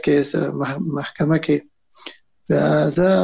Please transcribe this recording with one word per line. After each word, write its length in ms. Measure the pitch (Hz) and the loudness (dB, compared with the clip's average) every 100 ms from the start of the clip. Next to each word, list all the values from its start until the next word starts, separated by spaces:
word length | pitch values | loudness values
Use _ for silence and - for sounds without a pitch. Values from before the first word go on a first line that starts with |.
کې، 320 | - 143 139 156 139 143 | 0 2 0 -2 -4 -4
مح-، 180 | 135 139 170 143 | -6 -4 -6 -6
محکمه 400 | 139 - 151 160 | -6 -4 0 0
کې. 180 | - 147 - _ _ - - - _ _ - | 0 -2 -2 _ _ -20 -20 -20 _ _ -2
زه، 120 | 147 151 151 151 143 | 0 2 2 0 2
زه، 120 | 185 190 | 2 4